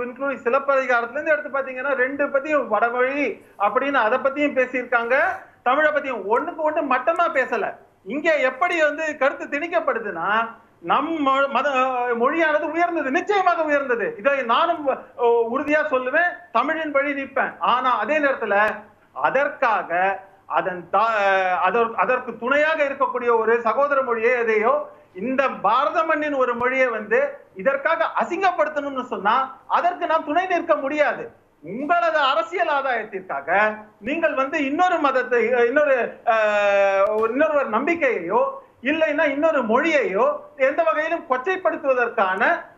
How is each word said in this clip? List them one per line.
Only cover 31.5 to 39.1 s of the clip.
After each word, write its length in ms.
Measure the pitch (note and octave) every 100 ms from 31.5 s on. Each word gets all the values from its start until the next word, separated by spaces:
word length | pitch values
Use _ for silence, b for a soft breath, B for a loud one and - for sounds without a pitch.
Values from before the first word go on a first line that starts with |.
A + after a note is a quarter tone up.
| _
உங்களது 560 | D3+ G#3+ D4 F4 E4+ D#4
அரசியல் 500 | C4+ D4+ E4 F4+ E4+
ஆதாயத்திற்காக 1120 | C#4+ C4+ A#3 G#3+ F#3+ F#3 C#3+ C#3 F#3+ G#3+ G#3+ - _
நீங்கள் 340 | G3+ D#4+ D#4+
வந்து 320 | C4 C4+ D#4+ C4+
இன்னொரு 340 | D4+ F4+ E4+
மதத்தை, 460 | C#4+ B3+ A#3+ A#3+ A3+
இன்னொரு, 760 | B3 A#3+ C#4 D4 B3+ - - -
அஹ், 1040 | A3+ G#3+ G#3 G3+ G3+ G3 G3 G3+ G#3+ A3
இன்னொரு 400 | B3+ D#4 D4 B3
நம்பிக்கையையோ 920 | A3 C#4+ E4+ C#4 G3 E3+ A3 C4+ - B B
இல்லைன்னா 420 | A#3+ D#4+ D#4